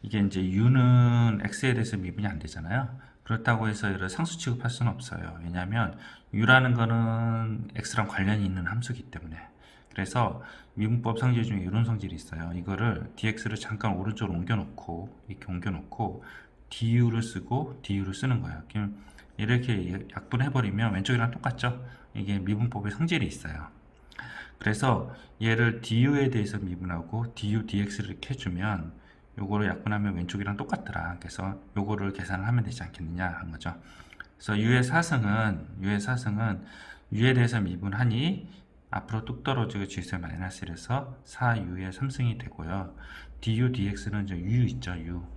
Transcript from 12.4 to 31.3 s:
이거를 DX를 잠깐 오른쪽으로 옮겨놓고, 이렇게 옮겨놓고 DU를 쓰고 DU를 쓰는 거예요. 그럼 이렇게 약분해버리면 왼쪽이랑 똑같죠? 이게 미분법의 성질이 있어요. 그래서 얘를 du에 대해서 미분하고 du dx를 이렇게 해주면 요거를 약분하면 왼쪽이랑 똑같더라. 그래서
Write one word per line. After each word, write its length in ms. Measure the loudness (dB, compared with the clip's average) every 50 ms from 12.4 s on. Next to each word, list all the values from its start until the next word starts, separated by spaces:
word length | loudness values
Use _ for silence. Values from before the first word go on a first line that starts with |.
| -6 -4 -6
이거를 580 | -6 -4 -4 -2 0 2 2 2 0 -4 -10 -8
DX를 420 | -2 -2 0 0 0 -4 -4 -4 -4
잠깐 340 | -6 -6 -6 -2 0 0
오른쪽으로 460 | 0 0 -2 -4 -2 -2 -2 -2 -2 -2
옮겨놓고, 840 | 0 0 0 0 0 -4 -10 -14 -10 -8 -8 -8 -8 -10 -14 -18 -16 -16
이렇게 240 | -14 -12 -8 -6
옮겨놓고 720 | -6 -4 -2 -4 -4 -4 -8 -12 -6 -4 -4 -4 -4 -8 -14 -16 -18 -20 -20 -20 _ -20 -18 -16
DU를 520 | -6 -2 0 4 4 6 6 4 4 2
쓰고 580 | -2 -2 -4 -8 -4 -2 -2 -2 -2 -4 -8 -14
DU를 320 | -6 -2 -2 -2 -2 -2 -4
쓰는 260 | -4 0 0 0 0
거예요. 220 | 0 -4 -8 -10 -12 -6
그럼 320 | -4 -2 -2 -2 -4 -8 -16 -20 -20 -20 -20 -16 -6
이렇게 720 | -4 0 2 2 2 4 2 0 0 0 -2 -4 -6 -6 -8 -12
약분해버리면 760 | -12 -6 -2 0 0 0 2 2 2 0 2 0 2 2 2 2
왼쪽이랑 360 | 0 2 2 2 2 2 0
똑같죠? 560 | -2 -2 -4 -4 -2 0 -2 -2 -2 -2 -8 -12 -14 -18 -20 -10 -8
이게 240 | -6 -2 0 0 0
미분법의 540 | 2 0 2 2 2 0 0 -2 -4 -4
성질이 340 | -2 0 0 2 2 0 0
있어요. 420 | -2 -4 -8 -8 -8 -8 -8 -10 -12 -16 -20 -20 -20 _ -20 -20 -20 -18 -16 -14 -14 -14 -14 -16 -18 -16 -2
그래서 560 | 0 0 2 4 4 4 4 4 2 -4 -10 -16 -18 -20 -8 0
얘를 400 | 2 4 4 6 6 4 4 0
du에 480 | -2 0 4 6 6 6 6 4 4 4
대해서 280 | 4 2 0 0 -2 -4
미분하고 760 | -4 -4 -4 -4 -4 -4 -4 -4 -4 -4 -4 -4 -4 -4 -6
du 320 | -4 -2 0 0 0 0
dx를 440 | 0 0 0 0 0 -2 -6 -6 -6
이렇게 200 | -8 -10 -8 -8
해주면 680 | -8 -4 -4 -4 -2 -2 0 0 -2 -2 -4 -8 -10 -14 -20 -20 -20 -20 -20 -18 -10 -8
요거를 300 | -4 0 2 2 2 2
약분하면 480 | 0 0 0 0 0 2 0 0 0
왼쪽이랑 420 | -2 -4 -4 -4 -4 -2 -2 -2 -4
똑같더라. 580 | -2 -4 -4 -6 -4 -6 -6 -4 -4 -4 -8 -8
그래서 400 | -10 -12